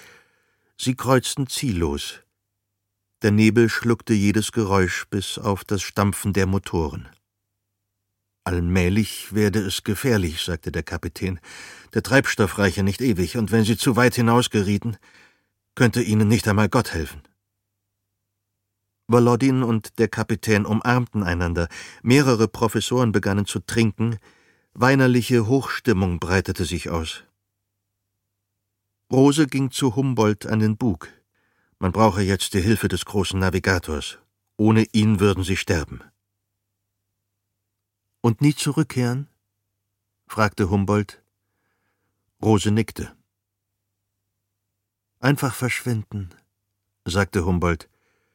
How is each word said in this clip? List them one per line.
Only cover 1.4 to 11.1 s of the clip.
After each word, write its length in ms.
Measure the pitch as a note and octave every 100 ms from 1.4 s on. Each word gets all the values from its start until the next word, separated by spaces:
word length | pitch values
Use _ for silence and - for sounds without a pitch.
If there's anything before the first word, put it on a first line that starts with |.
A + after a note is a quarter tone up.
| C3
ziellos. 760 | - C#3 F2+ D#2+ C#2+ - - _ _ _ _ _ _ _ _ _ _
Der 120 | G#2+
Nebel 360 | G#2 A2 A2+ A2+
schluckte 460 | - A#2 A#2 -
jedes 380 | G#2+ G2+ G#2 G#2
Geräusch, 520 | A#2 G2 G2 F2+ - -
bis 260 | G#2 - -
auf 260 | G#2+ G2
das 200 | - G2+
Stampfen 500 | - - G2+ - G#2+
der 140 | F#2+ F#2
Motoren. 600 | G2 - F2 D2+ D2 - _ _ _ _ _ _ _ _ _ _ _ _ _
„Allmählich 920 | F2 F2 F2 F#2 F2 G#2 G#2 - -
werde 240 | G2+ G#2 G#2+
es 260 | G2 -
gefährlich“, 560 | A2 G2 C3+ G#2+ E2+ D#2+
sagte 300 | - E2+ F2+
der 120 | E2+
Kapitän. 540 | - - E2+